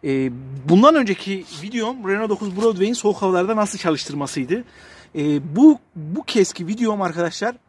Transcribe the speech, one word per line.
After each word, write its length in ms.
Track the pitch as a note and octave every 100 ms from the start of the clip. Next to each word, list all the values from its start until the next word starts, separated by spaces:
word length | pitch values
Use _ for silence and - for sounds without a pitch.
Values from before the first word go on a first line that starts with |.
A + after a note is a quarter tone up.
E, 280 | D3+ C3+ C3 A#2+ C3 C3+ C3+
bundan 260 | F3+ C4+ D#4+
önceki 500 | A#3 F#3+ G3 F#3+ E3 D#3
videom 460 | F#3 A#3+ A3 C4 F#3+
Renault 200 | G3+ A3
dokuz 280 | G3+ G#3 F#3
Broadway'in 360 | A3+ F#3+ G3+
soğuk 280 | A#3+ G#3 G3+
havalarda 340 | F#3+ F#3 F#3 A3
nasıl 240 | G3+ G3
çalıştırmasıydı. 840 | F3 D3+ - C#3+ C#3 - B2+ G#3 A#3+ - - - - D#3+
E, 400 | D3 D3 D3+ D#3+
bu, 240 | D4+ D4 _ F3
bu 280 | D3+ F#3
keski 440 | - A#3 F#3+ - E3+
videom 340 | G#3+ A3+ G3+
arkadaşlar 540 | F3+ D#3+ E3+ - G#3+ B3